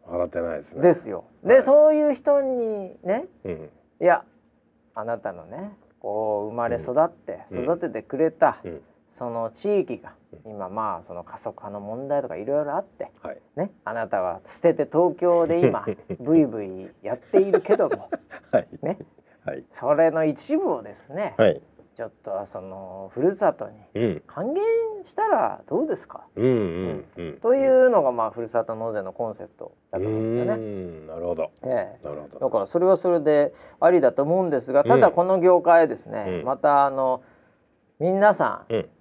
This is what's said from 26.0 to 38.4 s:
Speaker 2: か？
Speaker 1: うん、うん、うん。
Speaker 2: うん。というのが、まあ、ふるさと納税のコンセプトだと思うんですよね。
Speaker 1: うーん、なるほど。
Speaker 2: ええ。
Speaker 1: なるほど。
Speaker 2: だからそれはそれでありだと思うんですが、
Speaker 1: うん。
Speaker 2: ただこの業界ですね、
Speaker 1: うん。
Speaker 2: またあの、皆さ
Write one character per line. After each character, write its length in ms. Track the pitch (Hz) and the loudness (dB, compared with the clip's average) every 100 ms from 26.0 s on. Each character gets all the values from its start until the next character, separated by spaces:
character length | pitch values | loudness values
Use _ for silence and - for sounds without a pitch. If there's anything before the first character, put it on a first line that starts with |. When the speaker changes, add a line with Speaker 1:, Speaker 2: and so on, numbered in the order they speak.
| - | -10
Speaker 2:
か？ 200 | - - - | -20 -16 -2
Speaker 1:
う 60 | |
ん、 20 | |
う 40 | 123 | 2
ん、 40 | 120 95 85 92 73 - - | 2 0 -4 -6 -8 -12 -14
う 60 | |
ん。 20 | 85 | -12
Speaker 2:
う 20 | 71 | -4
ん。 20 | |
と 160 | 226 | 0
い 120 | 269 269 | 2 4
う 220 | 262 254 | 6 6
の 140 | 214 | 4
が、 100 | 139 | 2
ま 120 | 120 | 0
あ、 60 | 110 | -4
ふ 120 | 117 | -4
る 60 | 113 | -4
さ 160 | 117 | -4
と 100 | 113 | -4
納 180 | 110 113 | -6 -6
税 80 | 107 | -6
の 140 | 92 | -8
コ 120 | - 113 | -8 -8
ン 80 | |
セ 120 | 107 95 | -8 -16
プ 80 | _ | _
ト 160 | - _ _ | -18 _ _
だ 60 | - | -6
と 60 | 104 | -4
思 80 | |
う 60 | 110 | -2
ん 60 | 113 | -2
で 60 | |
す 60 | 120 | -2
よ 60 | |
ね。 80 | 120 | -2
Speaker 1:
う 40 | 110 | -4
ー 20 | 110 98 90 80 | -6 -8 -10 -14
ん、 20 | 78 | -14
な 100 | 80 | -8
る 80 | |
ほ 100 | 87 | -6
ど。 160 | 82 80 _ | -4 -6 _
Speaker 2:
え 340 | 131 123 95 - | -4 -4 -4 -12
え。 20 | 73 | -14
Speaker 1:
な 80 | |
る 60 | 76 | -12
ほ 60 | - | -12
ど。 100 | - | -6
Speaker 2:
だ 120 | 131 | -2
か 80 | 107 | -2
ら 80 | 98 | -2
そ 120 | 170 | 0
れ 60 | |
は 140 | 180 180 | 2 2
そ 120 | 180 | 2
れ 100 | 170 | 0
で 340 | 147 147 147 - - _ | 2 2 2 -4 -20 _
あ 100 | 160 | 4
り 120 | 180 | 6
だ 100 | 135 | 4
と 100 | - | 2
思 200 | 143 180 | 0 0
う 40 | 180 | 0
ん 40 | |
で 100 | 147 | -2
す 140 | 127 | 2
が、 60 | 139 | 2
Speaker 1:
う 40 | |
ん。 40 | 143 | 6
Speaker 2:
た 100 | 139 | 6
だ 120 | 233 | 6
こ 140 | - | 4
の 140 | 180 190 | 2 4
業 240 | 180 175 | 6 6
界 260 | 170 170 160 | 6 6 6
で 80 | 113 | 0
す 80 | 107 | -8
ね、 340 | 107 98 90 | -8 -6 -6
Speaker 1:
う 20 | |
ん。 20 | |
Speaker 2:
ま 140 | 113 135 | -4 0
た 260 | 147 143 | 2 4
あ 60 | 139 | 2
の、 320 | 135 131 127 _ _ _ _ _ _ _ _ | 0 -2 -2 _ _ _ _ _ _ _ _
皆 360 | 165 190 208 | -2 4 4
さ 320 | 202 | 4